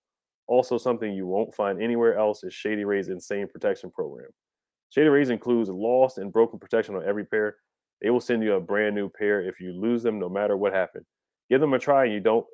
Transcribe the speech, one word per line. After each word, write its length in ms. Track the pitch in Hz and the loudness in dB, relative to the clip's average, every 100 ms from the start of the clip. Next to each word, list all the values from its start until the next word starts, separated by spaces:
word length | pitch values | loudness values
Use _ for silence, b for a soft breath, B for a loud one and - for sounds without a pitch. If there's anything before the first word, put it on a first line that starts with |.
| _ _ _ _ - | _ _ _ _ -2
Also, 320 | 127 123 120 | 0 0 -2
something 340 | 127 117 110 | -2 -2 -4
you 140 | 95 92 | -6 -2
won't 260 | 98 - | -2 -2
find 260 | - 101 92 | -2 -4 -2
anywhere 380 | 113 117 117 98 | -2 2 2 2
else 260 | 107 104 | 0 -2
is 120 | 90 - | -8 -8
Shady 280 | 107 107 | -4 -2
Rays' 260 | 101 101 95 | -2 -2 -2
Insane 380 | 90 - 101 98 | -8 -6 -6 -6
Protection 440 | - 104 92 90 | -4 -4 -4 -6
Program. 380 | - 76 64 60 _ _ _ _ _ _ | -10 -10 -12 -20 _ _ _ _ _ _
Shady 200 | 139 156 | 2 6
Rays 200 | 139 131 | 6 4
includes 400 | 113 123 117 98 | 0 0 0 0
lost 480 | 92 113 127 131 - | -2 0 4 2 0
and 160 | 98 | -2
broken 240 | 113 113 101 | 2 2 0
protection 380 | - 113 107 95 | -2 -2 0 -4
on 120 | 85 | -2
every 160 | 104 | -4
pair. 340 | 95 107 107 - _ _ _ _ | -2 -2 -2 -6 _ _ _ _
They 80 | 107 | 0
will 100 | 123 | 0
send 220 | - 117 | 2 0
you 120 | 107 | 2
a 60 | 98 | 0
brand 360 | 85 101 107 104 | 0 0 0 -2
new 120 | 98 | -6
pair 340 | - 104 104 | -2 0 0
if 180 | 92 - | -2 -8
you 120 | 92 | -10
lose 280 | 90 113 120 | -4 -2 0
them, 160 | 117 107 | -2 -2
no 120 | 90 | -4
matter 280 | 98 104 98 | -2 0 0
what 160 | 101 | 0
happened. 320 | 95 87 87 - _ _ _ - | 0 -2 -6 -20 _ _ _ 0
Give 100 | 131 | 2
them 140 | 151 131 | 2 2
a 40 | |
try, 260 | - 139 123 | 2 4 4
and 80 | |
you 60 | 104 | 2
don't, 280 | 107 113 - | 2 2 0